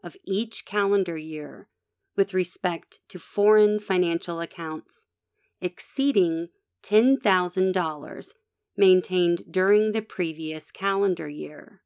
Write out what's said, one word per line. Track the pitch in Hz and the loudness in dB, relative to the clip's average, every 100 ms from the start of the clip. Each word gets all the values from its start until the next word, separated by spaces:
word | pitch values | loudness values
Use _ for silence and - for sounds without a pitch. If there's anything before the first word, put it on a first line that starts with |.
of | 170 - | -14 -14
each | - 196 226 - | -4 -2 -2 -10
calendar | - 208 196 202 185 165 | -6 -2 2 2 0 -6
year | 156 156 143 135 - _ _ _ _ - | -8 -10 -10 -14 -20 _ _ _ _ -2
with | 190 | 0
respect | 185 175 - 180 170 _ - _ | 0 -4 -4 -4 -6 _ -20 _
to | 170 | -16
foreign | - - 208 214 208 208 | -8 2 4 6 6 2
financial | - 180 175 170 - 165 | 0 0 2 -2 -4 -8
accounts | 165 - 165 160 _ - - _ _ _ _ _ | -8 -8 -8 -8 _ -20 -20 _ _ _ _ _
exceeding | 185 - - - 277 214 175 165 170 _ _ _ | -8 -8 -10 -2 2 4 2 0 -6 _ _ _
ten | - 208 247 269 | 2 4 4 2
thousand | 214 185 180 185 190 | 2 2 0 0 0
dollars | 185 165 151 - - - - _ _ _ - | 0 -4 -6 -12 -12 -14 -20 _ _ _ 2
maintained | 190 185 180 185 175 170 - | 6 6 4 0 2 0 -2
during | 185 190 208 214 | 0 4 4 4
the | 220 | -2
previous | 226 - 170 156 156 156 - | -6 -6 -4 -4 -8 -8 -12
calendar | - 196 196 202 170 151 | -8 -4 0 0 0 -4
year. | 147 151 151 - - | -8 -10 -12 -20 -20